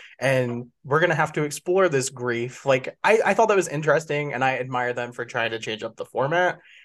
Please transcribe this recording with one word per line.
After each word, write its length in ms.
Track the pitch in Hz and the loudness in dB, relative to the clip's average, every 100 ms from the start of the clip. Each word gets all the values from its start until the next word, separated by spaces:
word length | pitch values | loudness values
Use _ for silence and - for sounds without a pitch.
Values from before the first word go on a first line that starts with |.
| - - | -20 -4
And 520 | 131 131 123 120 123 _ | 0 2 0 -4 -10 _
we're 160 | 143 151 | -2 2
gonna 160 | 170 156 | 2 2
have 160 | 151 | 0
to 100 | 170 | -2
explore 440 | 147 - 180 190 180 | -4 -4 0 2 4
this 200 | 139 123 | 2 -2
grief." 560 | 127 123 117 123 - 139 | -4 -4 -4 -4 -6 0
Like, 320 | 135 - - 190 | 0 0 -2 2
I, 140 | 220 196 | 4 4
I 80 | |
thought 140 | 202 220 | 4 4
that 80 | 196 | 4
was 120 | 170 | 0
interesting, 640 | 147 156 151 156 147 147 | -2 2 0 0 -4 -4
and 100 | 123 | -2
I 140 | 131 127 | 0 0
admire 340 | 131 123 123 | -2 -2 -2
them 180 | 120 120 | -4 -6
for 100 | 123 117 | -8 -6
trying 260 | 120 113 | -4 -4
to 80 | 113 | -4
change 220 | 113 110 | -8 -8
up 140 | 113 - | -8 -10
the 100 | - | -8
format. 540 | 113 139 175 180 - - - | -4 0 2 0 -2 -14 -20